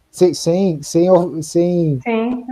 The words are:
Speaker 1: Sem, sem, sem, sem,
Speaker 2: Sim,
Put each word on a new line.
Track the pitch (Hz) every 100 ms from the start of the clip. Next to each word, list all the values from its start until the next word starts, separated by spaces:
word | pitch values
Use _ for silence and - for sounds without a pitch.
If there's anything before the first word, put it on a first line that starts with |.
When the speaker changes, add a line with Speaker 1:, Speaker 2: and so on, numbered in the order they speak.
| _
Speaker 1:
Sem, | - 185
sem, | 147 - 175 196 156
sem, | 147 165 180 180 175 156
sem, | 156 170 175 175 160 135
Speaker 2:
Sim, | 233 226 233 247 -